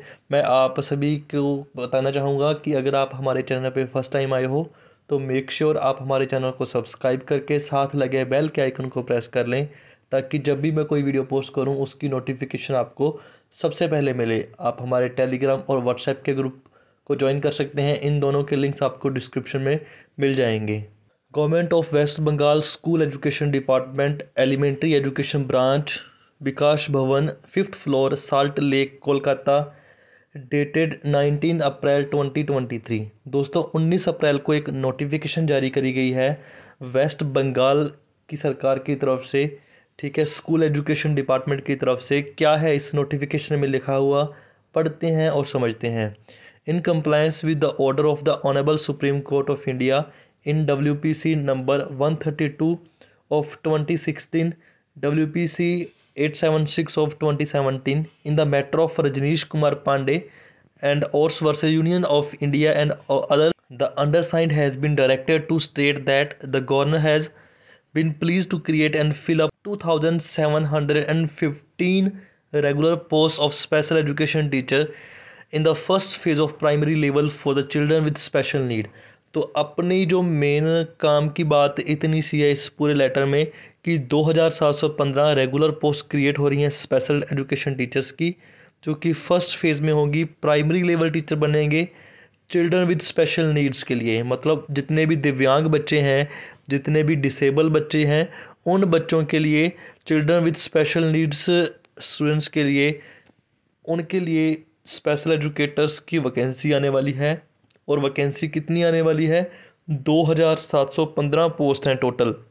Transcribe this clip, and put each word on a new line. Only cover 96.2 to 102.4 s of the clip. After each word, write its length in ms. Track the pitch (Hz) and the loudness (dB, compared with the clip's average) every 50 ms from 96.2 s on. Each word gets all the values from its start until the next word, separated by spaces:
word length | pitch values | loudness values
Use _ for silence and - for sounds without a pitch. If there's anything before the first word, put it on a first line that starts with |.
| 143 143 - - - - - - _ - | 0 -2 -6 -14 -18 -18 -20 -16 _ -4
जितने 340 | 135 139 135 - 151 151 156 | -4 -2 -2 0 2 2 2
भी 140 | 151 165 | 2 2
डिसेबल 540 | 147 135 135 135 - 147 135 135 147 156 160 | 2 0 -2 0 2 2 2 4 4 2 2
बच्चे 340 | 156 151 151 151 - 156 151 | 2 2 0 0 0 0 2
हैं, 280 | 143 147 156 170 190 - - - - - _ - | 2 2 2 0 -2 -4 -14 -20 -20 -18 _ -2
उन 180 | 170 180 190 196 | 0 2 2 2
बच्चों 400 | 180 165 165 - - 170 160 156 | 4 2 2 2 2 0 0 0
के 140 | 147 165 156 | 2 0 2
लिए, 340 | 156 156 151 151 156 170 180 - - - - _ _ - | 2 2 2 2 2 2 -2 -6 -14 -20 -20 _ _ 0
children 400 | 160 156 151 147 170 175 170 165 | 0 2 2 4 4 4 4 2
with 200 | 160 - - - | 0 -2 -4 -2
special 440 | - 156 156 147 - - 165 160 156 | 0 0 2 2 2 0 2 2 2
needs 560 | 160 160 156 147 147 - - 175 175 170 147 - - _ _ _ - | 2 0 0 -2 -2 0 2 2 2 2 0 -2 -8 _ _ _ -14
स्टूडेंट्स 480 | - - - - 151 147 151 156 | -12 -10 -6 -2 0 0 0 0